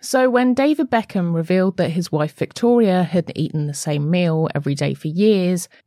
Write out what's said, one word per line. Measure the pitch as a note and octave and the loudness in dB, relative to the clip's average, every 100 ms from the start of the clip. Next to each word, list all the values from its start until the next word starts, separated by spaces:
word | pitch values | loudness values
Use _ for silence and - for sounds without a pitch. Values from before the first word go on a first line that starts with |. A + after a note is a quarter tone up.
So | - B3+ B3+ | -2 2 2
when | B3 B3+ | 2 2
David | B3+ C#4+ D#4 C4 | 2 2 0 0
Beckham | A3+ A3 G3 F3 | -2 -2 -4 -2
revealed | E3 E3 F#3 F#3+ F#3 | -2 0 2 2 0
that | E3 | -2
his | E3 F3 | -2 -4
wife | D#3 D#3 - | -2 -4 -4
Victoria | - - A#3+ A#3+ G#3+ F#3 | -8 0 2 4 4 2
had | E3+ F3 - - | 2 -2 -4 -6
eaten | - D#3 D3 | -4 -4 -4
the | |
same | C#3+ - D3 D3 | -6 -4 -2 0
meal | F3+ F3 D#3+ D#3+ | 0 0 0 -2
every | - C#3+ C#3+ | -2 -4 -2
day | C#3+ | -2
for | C#3 D#3 | -4 -6
years, | E3+ G#3 G3+ F3+ F3+ - _ | 0 2 2 0 -2 -6 _